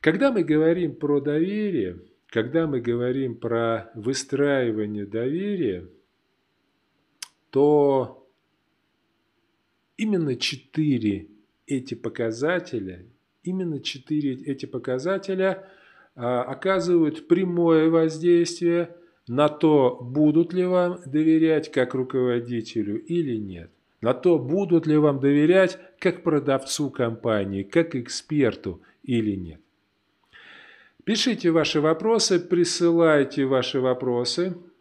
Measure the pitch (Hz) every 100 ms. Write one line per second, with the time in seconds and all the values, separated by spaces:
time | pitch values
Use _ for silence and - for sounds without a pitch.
0 | 156 165 277 233 151 151 160 170 170 123
1 | 147 147 139 147 175 208 214 165 95 85
2 | - _ _ 117 117 156 160 135 120 120
3 | 123 131 131 113 117 117 117 113 - 113
4 | 107 131 - 139 143 139 120 107 104 104
5 | 101 110 127 160 202 202 131 90 90 _
6 | _ _ _ _ _ _ _ _ _ _
7 | _ _ - _ _ 135 147 151 143 135
8 | 123 - _ _ _ _ _ _ _ _
9 | _ _ _ _ _ _ _ _ _ -
10 | 220 196 156 120 - 131 _ - 151 127
11 | 107 101 - _ _ _ - 139 127 110
12 | 120 - 113 110 147 180 175 120 95 87
13 | 98 _ _ _ 180 185 180 143 - 139
14 | - 151 143 127 - 135 131 127 - 127
15 | 160 190 196 190 190 190 - - _ _
16 | _ - 120 123 127 135 190 190 175 175
17 | 156 156 - 175 185 175 170 160 160 165
18 | 160 156 175 170 170 - 170 170 170 -
19 | _ _ - 123 147 151 160 151 127 123
20 | 123 135 151 151 165 180 180 180 180 180
21 | 143 147 156 160 160 156 - - 127 127
22 | 127 131 127 120 120 120 107 113 101 110
23 | - 170 151 110 101 87 82 _ _ _
24 | 113 131 180 160 127 175 196 165 156 151
25 | 151 139 139 143 156 185 185 - - _
26 | 185 180 175 151 135 135 - - 143 -
27 | 120 113 120 107 98 98 98 165 165 135
28 | 120 - - 151 123 98 - 85 _ _
29 | - 120 107 98 85 78 _ _ _ _
30 | _ _ _ - - - - - _ _
31 | - 220 262 214 175 160 147 160 151 165
32 | 220 226 - 180 175 175 170 - 170 170
33 | 165 151 139 143 135 131 123 139 127 127
34 | 127 120 120 - 185 180 - _